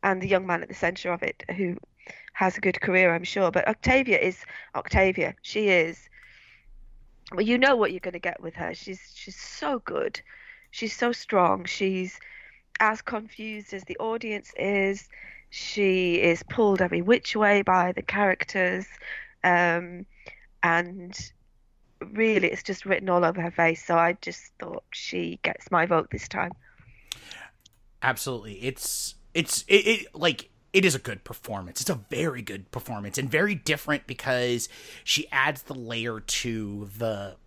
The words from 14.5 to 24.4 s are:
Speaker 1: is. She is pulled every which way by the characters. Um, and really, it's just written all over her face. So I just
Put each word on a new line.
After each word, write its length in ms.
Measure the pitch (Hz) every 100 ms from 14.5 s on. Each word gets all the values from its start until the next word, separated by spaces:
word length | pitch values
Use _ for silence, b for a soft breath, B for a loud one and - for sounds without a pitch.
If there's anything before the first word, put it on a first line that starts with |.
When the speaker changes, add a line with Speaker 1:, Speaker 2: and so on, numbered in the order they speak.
| -
Speaker 1:
is. 520 | 196 202 196 196 - B B B B
She 720 | - - - 196 185 180 170
is 220 | 170 170 -
pulled 320 | - 214 190
every 200 | 180 170
which 340 | 180 240 - 220
way 260 | 208 202
by 300 | 196 185 180
the 100 | 185
characters. 840 | - 202 202 185 - 196 180 185 196 - B B B B
Um, 640 | 180 175 175 170 175 175 190 B B B B _
and 680 | 175 170 175 190 175 - - _ _ _ _ _ _ _
really, 500 | - 214 220 214 190
it's 120 | -
just 220 | - 190 196
written 240 | 190 190
all 140 | 175
over 180 | 170 185
her 100 | 170
face. 340 | 170 165 165 -
So 100 | 170
I 220 | 170 180
just 300 | - 147